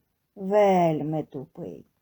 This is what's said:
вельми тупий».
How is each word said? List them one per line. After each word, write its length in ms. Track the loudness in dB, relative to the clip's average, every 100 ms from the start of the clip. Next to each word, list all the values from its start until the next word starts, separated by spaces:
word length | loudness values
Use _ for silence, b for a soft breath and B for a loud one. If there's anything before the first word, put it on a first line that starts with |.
| _ _ _ -12
вельми 840 | 0 4 4 4 2 0 -4 -6 -8
тупий». 540 | -12 -14 -14 -14 -16 -20 _